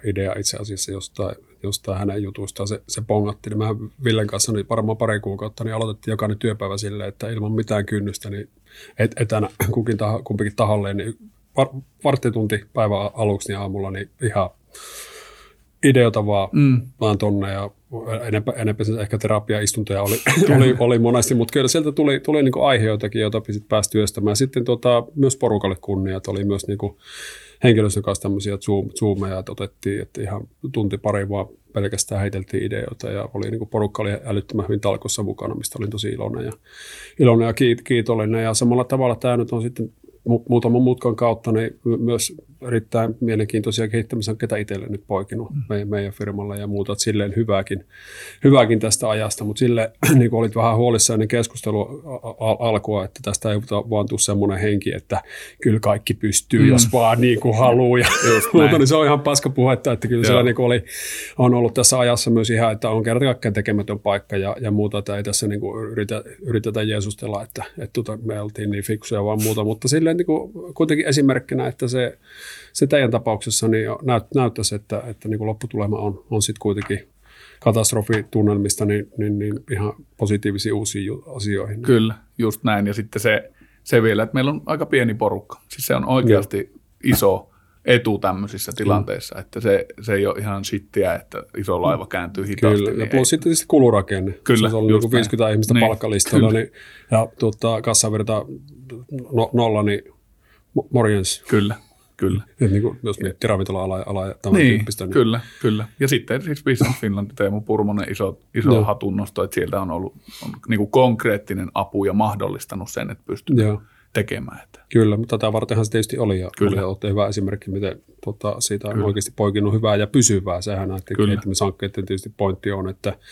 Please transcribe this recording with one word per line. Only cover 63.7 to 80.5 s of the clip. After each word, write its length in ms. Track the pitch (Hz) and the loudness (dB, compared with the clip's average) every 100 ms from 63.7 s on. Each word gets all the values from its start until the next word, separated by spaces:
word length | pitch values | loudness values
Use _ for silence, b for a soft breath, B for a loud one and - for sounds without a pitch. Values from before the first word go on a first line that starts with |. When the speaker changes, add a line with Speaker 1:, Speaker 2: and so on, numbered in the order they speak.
| 104 98 104 | -2 -2 -4
Speaker 1:
paikka 380 | 107 98 - 101 | 0 -2 -2 -4
ja, 200 | 98 - | -4 -4
ja 100 | 110 | -2
muuta, 280 | 104 104 104 | 0 0 -2
että 180 | 104 101 | -6 -6
ei 60 | |
tässä, 240 | 101 - 104 | -4 -4 -4
niinku, 300 | 104 98 110 | -4 -6 -8
yritä-, 440 | 107 110 104 110 - - | -8 -6 -6 -6 -10 -12
yritetä 400 | 151 110 110 107 | -4 -2 -2 -2
jeesustella, 600 | 107 104 104 - 110 101 | -2 -2 -6 -8 -8 -8
että, 220 | 113 120 - - | -8 -12 -12 -12
että, 140 | 110 | -8
tota, 260 | 123 113 110 | -6 -6 -8
me 180 | 110 107 | -8 -8
oltiin 300 | 104 110 104 | -8 -8 -6
niin 140 | 101 | -4
fiksuja 400 | 101 107 - 104 | -4 -6 -4 -2
vaan 180 | 104 107 | -2 0
muuta, 220 | 110 110 | -2 0
mutta 240 | 107 113 131 | -2 -2 0
silleen, 280 | 156 165 175 | 2 2 0
niinku, 360 | 170 156 - 170 175 | 0 -2 -4 -14 -8
kuitenkin 320 | - 156 151 156 | 0 2 2 2
esimerkkinä, 600 | 143 139 127 - 131 127 | 4 4 2 -2 -4 -4
että 220 | - 120 | -4 -2
se, 300 | 127 123 - B B B B B | -2 -2 -6 B B B B B
se 140 | - 139 | 0 2
teidän 240 | 147 123 | 4 4
tapauksessa 580 | 113 117 104 113 - 113 | 2 0 -2 -2 0 2
niin 160 | 110 | 0
jo 140 | 107 - | 0 -4
näyt-, 240 | 135 117 - | 0 0 2
näyttäisi, 400 | 135 120 - 104 | 0 0 0 -4
että, 280 | 104 - 107 117 | -4 -6 -8 -8
että, 220 | 107 107 | -10 -6
niinku, 180 | 107 110 | -4 -4
lopputulema 520 | 107 113 107 104 101 | -6 -6 -4 -2 -2
on, 260 | 104 98 - | -4 -6 -4
on 120 | 110 | -2
sit 160 | 107 104 | -2 -2
kuitenkin 500 | 107 98 - 98 - _ b b b b | -2 -2 -4 -6 -8 _ b b b b
katastrofitunnelmista 1200 | 117 113 107 113 110 107 - 113 104 101 101 - | 2 2 2 0 0 -2 0 2 2 2 0 -2
niin, 240 | 104 104 101 - | 0 -2 -4 -6
niin, 200 | 104 101 | -4 -2
niin 160 | 104 104 - | -4 -6 -6
ihan 220 | 101 104 - - - | -4 -4 -6 -12 -4
positiivisiin 560 | 104 104 107 | -2 0 -2